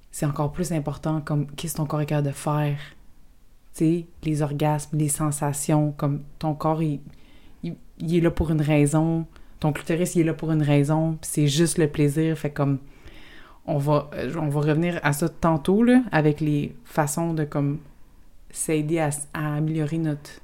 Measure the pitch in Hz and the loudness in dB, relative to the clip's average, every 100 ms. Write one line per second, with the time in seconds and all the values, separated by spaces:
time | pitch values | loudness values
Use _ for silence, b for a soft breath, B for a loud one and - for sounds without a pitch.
0 | - - 147 147 147 147 175 160 147 139 | -18 -4 -4 -2 -4 -4 -4 -4 -4 -4
1 | 160 156 151 147 143 - 165 - 147 151 | -4 -4 -2 -2 -2 -6 -8 -4 -4 -2
2 | 147 151 143 139 156 151 147 147 - - | 0 0 -2 -2 -2 0 -2 -4 -8 -18
3 | - - - - - - - - 160 175 | -20 -20 -20 -20 -20 -20 -14 0 2 0
4 | 165 - 156 147 147 143 151 151 - 151 | -4 -8 -4 -2 -2 0 0 0 -2 -2
5 | 151 - 156 147 143 143 - 151 151 147 | 0 0 -2 -2 -2 -2 0 2 2 0
6 | 143 147 - - 156 147 156 160 156 139 | -2 -2 -6 -6 -4 0 0 0 0 -4
7 | - b b b b b 170 - - - | -8 b b b b b -12 -12 -16 -10
8 | 165 170 165 - 160 156 147 147 143 156 | 0 2 4 2 0 2 4 4 6 4
9 | 165 165 160 b b - 156 143 - 165 | 2 0 -4 b b -4 -2 -2 -2 0
10 | 175 180 160 147 160 156 147 143 143 156 | 2 2 2 0 0 2 4 4 4 2
11 | 160 160 - 156 147 143 165 - 151 151 | 0 -2 -4 0 2 4 2 2 0 2
12 | 147 147 160 156 147 147 143 135 B B | 2 2 0 -2 -4 0 0 0 B B
13 | B B B B B B - 147 143 147 | B B B B B B -4 -2 2 0
14 | - - 123 160 151 147 147 151 175 170 | 0 -6 -6 -4 -2 0 2 2 0 0
15 | 147 147 - - 170 160 165 202 240 247 | -2 0 -2 0 0 2 2 4 6 4
16 | 233 156 151 147 151 147 147 - - - | 4 2 2 2 0 0 -2 -8 -6 -2
17 | 147 - 170 160 147 147 143 151 - - | 0 0 -2 -2 -2 -2 -2 -2 -8 -20
18 | - - - - - - - 156 151 165 | -20 -20 -20 -20 -14 -8 -2 0 0 0
19 | 151 147 - 160 151 151 156 160 151 165 | 0 -2 -8 -6 -4 -2 0 0 -2 -2
20 | 156 147 - - | -2 -4 -8 -20